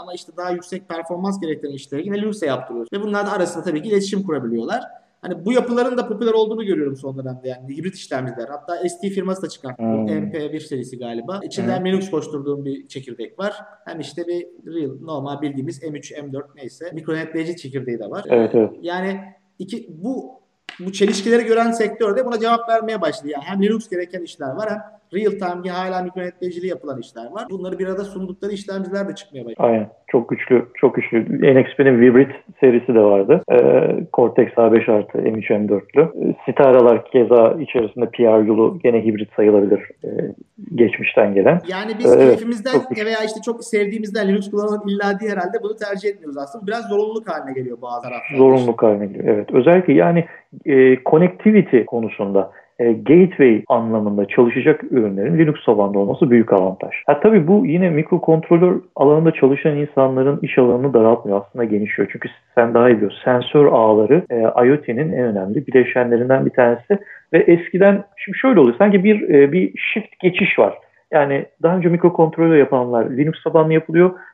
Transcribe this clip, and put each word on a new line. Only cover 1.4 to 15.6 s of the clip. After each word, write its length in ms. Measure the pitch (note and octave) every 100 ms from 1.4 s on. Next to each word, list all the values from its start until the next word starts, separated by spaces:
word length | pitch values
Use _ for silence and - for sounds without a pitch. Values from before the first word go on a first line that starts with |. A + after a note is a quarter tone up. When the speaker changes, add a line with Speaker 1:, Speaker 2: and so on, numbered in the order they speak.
Speaker 1:
gerektiren 320 | E3 D3+ D3
işleri 320 | C3+ - C#3+ F#3+
yine 160 | G3+
Linux'e 240 | G#3+ G#3 D3+
yaptırıyorsun. 540 | B2+ - A#2 A#2 G3+
Ve 40 |
bunlar 220 | G#3+ G3+ G3+
da 60 |
arasında 320 | G3+ E3+ E3
tabii 180 | D#3+ D3+
ki 80 | A3
iletişim 340 | G3+ G3 G3
kurabiliyorlar. 580 | - C#3+ A#2+ A#2 B2+ A3+ - - _ _
Hani 240 | F3+ E3+ F#3
bu 80 |
yapıların 440 | B3 A#3+ A#3 B3 B3
da 100 | -
popüler 240 | G#3 A#3
olduğunu 340 | A3 G#3+ A3 G3+
görüyorum 300 | D#3+ C#3+ C3+
son 220 | C#3 C3+
dönemde 320 | C3 B2+ B2+
yani 280 | B2+ C3 C#3+
hibrit 180 | F3+ -
işlemciler. 520 | - C#3 B2+ A#2+ A#2
Hatta 400 | C#3+ - F3 F3+
S 120 | -
T 80 | G3
firması 320 | G3 F#3 F#3+
da 60 | D#3+
çıkarttı. 360 | - B2+ B2+
Bu 20 | A2+
Speaker 2:
Hmm. 200 | A2+ G#2+
Speaker 1:
M 260 | G#2 G#2
P 220 | D#3+ D3+
bir 60 | D3+
serisi 400 | D3 C3+ A#2 B2
galiba. 400 | A#2 A#2 A#2 G3
İçinde 240 | - - A#2+
Speaker 2:
Hmm. 60 |
Speaker 1:
hem 120 | - F#3
Linux 260 | F#3+ F#3+
koşturduğum 540 | D#3 - D3+ C#3 C#3+ C#3
bir 220 | C3+ -
çekirdek 520 | C#3 C3 A#2 A2 -
var. 140 | G3+ - - _ -
Hem 140 | E3
işte 220 | C#3 - E3+
bir 200 | F3 E3+ _ -
real, 180 | E3 C#3 C3
normal 400 | D#3+ D3 C#3 C#3+
bildiğimiz 420 | D3 C3+